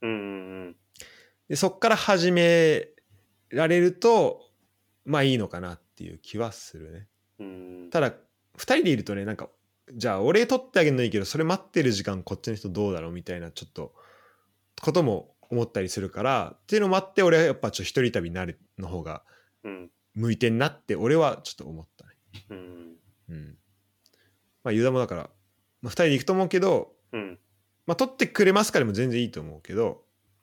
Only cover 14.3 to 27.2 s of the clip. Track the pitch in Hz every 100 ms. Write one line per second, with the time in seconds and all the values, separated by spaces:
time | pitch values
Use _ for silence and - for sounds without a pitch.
14.3 | _ _ _ _ - 156 175 135 90 -
15.3 | _ _ 117 113 104 92 104 95 - 123
16.3 | 123 85 - - 214 196 190 190 - 175
17.3 | 160 160 - 107 - 95 135 123 104 85
18.3 | 92 90 - _ - 92 87 80 76 -
19.3 | _ _ _ 104 95 87 _ _ 107 117
20.3 | 107 117 113 151 - - 87 117 160 143
21.3 | - - - 73 80 82 _ - _ _
22.3 | 98 - 92 90 87 85 82 _ _ -
23.3 | 78 73 71 _ _ _ _ _ _ _
24.3 | _ _ _ 123 110 131 127 107 85 -
25.3 | _ _ _ _ _ 120 - 165 139 165
26.3 | 190 185 180 190 123 - _ _ 113